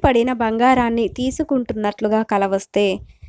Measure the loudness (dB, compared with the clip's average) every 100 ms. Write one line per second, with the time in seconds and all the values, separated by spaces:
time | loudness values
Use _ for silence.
0 | 2 2 0 -2 -2 2 2 4 2 0
1 | -2 -2 -4 -4 -2 -2 -2 -4 -4 -2
2 | 0 0 0 0 0 -2 -2 0 0 -2
3 | -8 -20